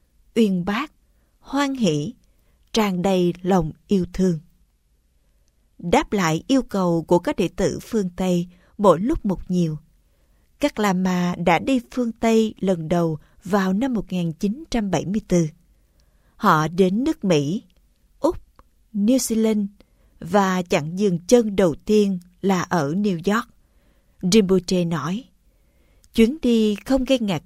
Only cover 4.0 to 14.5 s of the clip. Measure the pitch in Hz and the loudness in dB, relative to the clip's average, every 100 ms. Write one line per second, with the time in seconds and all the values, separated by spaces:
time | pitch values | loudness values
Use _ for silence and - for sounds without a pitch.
4 | 175 - 185 160 - _ _ _ _ _ | -2 0 0 0 -6 _ _ _ _ _
5 | _ _ _ _ _ _ _ - 175 247 | _ _ _ _ _ _ _ -12 -2 0
6 | - 208 165 160 - 262 240 202 180 165 | 0 -2 0 -2 0 0 0 -2 0 0
7 | 165 175 240 262 165 - 185 - - 226 | 2 0 0 -2 -4 -2 -4 -4 -6 -4
8 | 185 175 185 175 175 - _ - 202 156 | -4 -4 -2 -2 -4 -12 _ 0 2 4
9 | 233 330 202 175 - 180 165 151 _ _ | 2 -2 -4 -6 -4 -2 -2 -4 _ _
10 | _ _ _ _ _ - 285 - 208 185 | _ _ _ _ _ -4 -4 0 -2 0
11 | 185 180 175 - 175 165 202 262 - 254 | 0 0 -2 -2 0 0 2 -2 -2 -6
12 | 233 - 226 226 220 - 185 175 156 175 | -6 -2 2 2 2 -2 -2 -2 0 0
13 | 165 151 - _ 175 202 185 190 269 220 | 0 -4 -12 _ -2 0 0 0 -2 -4
14 | - 180 170 156 202 | -4 -4 -4 -4 -4